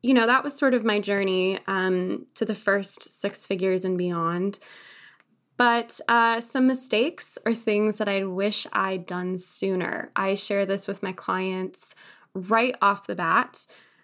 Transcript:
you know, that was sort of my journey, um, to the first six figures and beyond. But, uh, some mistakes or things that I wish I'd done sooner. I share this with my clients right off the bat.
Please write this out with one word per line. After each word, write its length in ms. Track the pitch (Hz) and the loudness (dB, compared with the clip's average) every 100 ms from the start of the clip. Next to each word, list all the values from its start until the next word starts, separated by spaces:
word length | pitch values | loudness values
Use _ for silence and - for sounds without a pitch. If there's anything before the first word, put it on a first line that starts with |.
you 120 | 240 | 4
know, 120 | 247 226 | 4 6
that 180 | 254 | 2
was 120 | 277 - | 0 2
sort 180 | 269 | 2
of 100 | 240 | 4
my 160 | 220 208 | 2 0
journey, 580 | 196 202 196 185 185 190 - | 0 0 2 2 2 0 -2
um, 600 | 190 185 185 185 - - | 0 2 0 0 -4 -6
to 100 | - | -4
the 100 | 226 | -2
first 580 | 202 - 202 196 - - | -2 0 0 -2 -8 -10
six 340 | - 202 - - | -6 -6 -6 -4
figures 380 | 190 190 185 | 0 2 0
and 140 | 185 180 | 0 0
beyond. 600 | 180 170 165 175 196 - - - - - - _ _ _ _ - | 0 0 -2 0 -2 -4 -16 -20 -20 -20 -20 _ _ _ _ 2
But, 440 | 240 233 240 - - | 4 2 -2 -6 2
uh, 320 | 233 233 233 | 4 4 2
some 260 | 233 262 262 | -2 2 4
mistakes 720 | 254 - 214 294 - - - - | 2 0 0 0 -2 -12 -4 -2
or 80 | |
things 440 | 233 220 208 214 208 | 0 0 2 2 0
that 100 | 202 | -2
I 160 | 196 | -2
wish 420 | 190 180 208 208 - | -2 -2 0 -2 -2
I'd 340 | 202 190 185 175 | -2 -2 -2 -6
done 320 | 180 180 185 | -6 -4 -4
sooner. 720 | - - 196 185 - - - - | -4 -2 -2 0 -2 -4 -6 -2
I 180 | 196 | 0
share 320 | 202 - 202 196 | -2 0 0 0
this 200 | 196 - | -2 -4
with 160 | 196 | -6
my 100 | 190 | -6
clients 800 | 180 - 185 190 185 185 - - - - - _ | -8 -4 -2 -2 -4 -6 -6 -8 -10 -18 -20 _
right 420 | 190 185 226 247 - | -8 0 2 2 2
off 240 | 202 196 - | 2 0 -4
the 80 | |
bat. 520 | 180 165 196 262 - - - _ _ | -2 2 2 0 -8 -16 -20 _ _